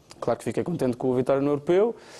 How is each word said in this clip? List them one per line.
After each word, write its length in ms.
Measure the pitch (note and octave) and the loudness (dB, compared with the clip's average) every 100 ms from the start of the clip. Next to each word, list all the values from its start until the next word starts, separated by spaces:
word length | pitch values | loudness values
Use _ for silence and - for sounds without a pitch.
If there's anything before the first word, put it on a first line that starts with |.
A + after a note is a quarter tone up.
| - - | -20 -8
Claro 180 | - A#2 | -2 -2
que 60 | |
fiquei 200 | - A#2 | -2 -4
contente 340 | A2+ E3 C3 B2 | -4 -2 -2 0
com 160 | C3 | 0
a 20 | B2+ | 0
vitória 260 | C3 C#3 | 2 2
no 80 | C#3 | 2
europeu, 460 | D3 C#3+ F3+ A3+ A3+ - - | 0 2 2 2 -2 -14 -20